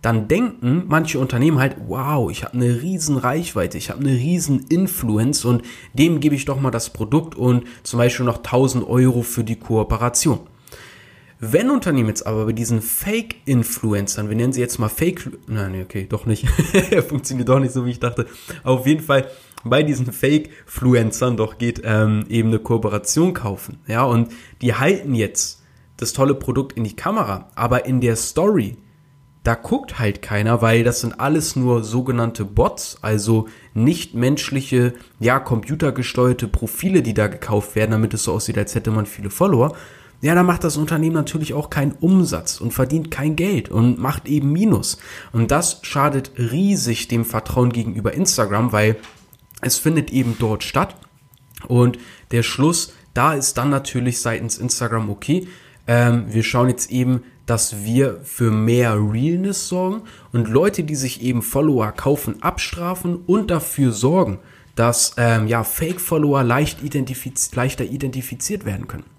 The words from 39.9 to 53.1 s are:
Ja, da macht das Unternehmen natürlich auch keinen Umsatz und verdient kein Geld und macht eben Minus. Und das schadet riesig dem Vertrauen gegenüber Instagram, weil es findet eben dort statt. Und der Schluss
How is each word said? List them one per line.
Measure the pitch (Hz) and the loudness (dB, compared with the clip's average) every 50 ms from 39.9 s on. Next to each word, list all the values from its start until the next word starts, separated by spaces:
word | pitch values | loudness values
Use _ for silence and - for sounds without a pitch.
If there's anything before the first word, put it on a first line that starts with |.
| - - - - - - | -20 -20 -20 -20 -16 -4
Ja, | - 143 170 | 0 2 4
da | 175 | 4
macht | 180 180 170 170 - | 4 4 2 0 0
das | 165 151 151 | -2 -2 -2
Unternehmen | 151 151 170 156 160 160 165 | -2 0 0 0 0 0 0
natürlich | 160 151 - - 160 156 - | 0 -2 -2 -4 -6 -4 -4
auch | - 147 147 - | -4 -6 -6 -4
keinen | - 151 139 147 | -2 -2 0 -2
Umsatz | 143 - - 170 190 190 175 - - 80 76 - - - | -2 0 2 4 6 6 4 2 0 -4 -4 -6 -8 -6
und | - 117 | -6 -6
verdient | - - 131 127 147 165 160 160 | 0 0 0 2 0 -2 -2 -4
kein | - - 139 151 156 | -6 -4 -2 -2 0
Geld | 151 165 196 202 127 - - | 0 0 0 0 -2 -2 -2
und | - 104 117 123 120 - | 2 4 4 4 4 2
macht | - 131 143 - - | -2 -4 -4 -4 -4
eben | 120 147 147 135 139 | -2 0 0 2 2
Minus. | 147 170 214 226 165 101 - - - - - - - - - - | 2 2 4 4 2 2 0 -4 -6 -8 -12 -18 -18 -18 -18 -4
Und | - 113 117 104 | 0 0 2 2
das | 135 147 - - - - | 2 2 2 0 -4 -6
schadet | - - - 143 139 147 139 135 - - - - | -10 -6 0 2 2 2 2 0 -4 -6 -6 -4
riesig | 120 113 120 160 196 202 202 156 127 120 113 110 - - | -4 -2 0 2 2 2 2 2 0 -2 -2 -2 -2 -2
dem | 120 117 113 | 0 0 0
Vertrauen | - - 110 - - - 127 123 120 | 0 -2 -4 -4 -2 0 2 2 2
gegenüber | 117 120 110 113 90 110 104 110 - | 2 0 -4 -2 -4 -2 -2 -2 0
Instagram, | - 190 180 - - 113 98 101 104 120 123 | 0 0 0 2 0 0 0 2 0 2 2
weil | 107 104 107 107 113 - - - - - - _ - _ _ _ - - | 2 4 4 2 2 0 -6 -20 -20 -20 -20 _ -20 _ _ _ -16 -6
es | - 127 - | -4 -2 -2
findet | - - 160 165 156 - - | 0 0 2 2 2 0 0
eben | - 131 127 120 110 - | 0 0 0 0 0 0
dort | 123 110 107 101 - | 0 0 0 -2 -4
statt. | - - 135 185 - - - - _ _ _ _ _ _ _ _ _ - - - - | -2 0 0 0 0 -4 -18 -20 _ _ _ _ _ _ _ _ _ -20 -20 -6 0
Und | 123 120 120 120 - - - - - - - _ | 4 4 4 4 2 -2 -12 -20 -20 -20 -10 _
der | - 117 | 0 0
Schluss | 117 - - - 135 156 170 - - - - - - _ | 0 0 0 2 2 2 2 0 -4 -6 -12 -20 -20 _